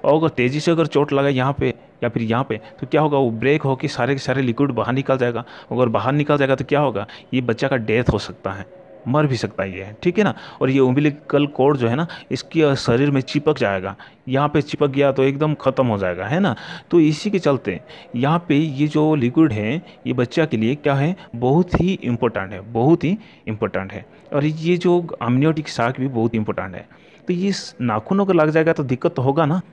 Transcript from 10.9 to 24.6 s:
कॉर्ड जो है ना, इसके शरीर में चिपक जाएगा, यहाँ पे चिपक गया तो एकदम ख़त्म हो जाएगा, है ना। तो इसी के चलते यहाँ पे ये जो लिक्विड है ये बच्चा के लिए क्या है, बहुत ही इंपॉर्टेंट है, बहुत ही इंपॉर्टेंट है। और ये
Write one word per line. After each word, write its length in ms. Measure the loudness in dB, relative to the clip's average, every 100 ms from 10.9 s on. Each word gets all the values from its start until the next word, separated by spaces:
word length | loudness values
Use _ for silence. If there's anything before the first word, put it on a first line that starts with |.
| 4 0 -2 -2 0 0
कॉर्ड 300 | 2 2 4
जो 100 | 0
है 80 |
ना, 100 | 0 -4 -8 -8
इसके 440 | -8 -4 2 2 2
शरीर 340 | 2 2 2
में 80 | 0
चिपक 360 | -2 -2 0 0
जाएगा, 380 | 0 -2 -6 -12 -20 -18 -4
यहाँ 180 | 0 2
पे 120 | 0
चिपक 260 | -2 0 0
गया 240 | 2 2
तो 120 | 4
एकदम 300 | 0 2 -2
ख़त्म 300 | 0 0 2 0
हो 100 | 0
जाएगा, 280 | -2 -4
है 140 | -4 0
ना। 160 | 0 -2 -10 -16 0
तो 80 | 4
इसी 320 | 4 2 -2
के 80 | 0
चलते 400 | 0 0 -4 -8 -12 -20 -10
यहाँ 240 | -2 0 0 2
पे 80 |
ये 320 | 0 0 0 0
जो 160 | 2 2
लिक्विड 360 | 2 2 4 2
है 220 | 2 -2 -4 -8 -10 -4
ये 60 |
बच्चा 320 | -2 0 0
के 120 | 0 0
लिए 180 | 0 0
क्या 160 | 0
है, 220 | 0 0 -4 -10
बहुत 380 | -2 2 2 2
ही 200 | 0 0
इंपॉर्टेंट 580 | -2 -4 -2 -2 -2 -8
है, 60 | -10
बहुत 400 | -6 0 4 4
ही 140 | 2 -2 -6 -16 -10
इंपॉर्टेंट 440 | -4 -4 -4 -6
है। 120 | -12 -16 -20 -4
और 120 | -2
ये 320 | -2 -2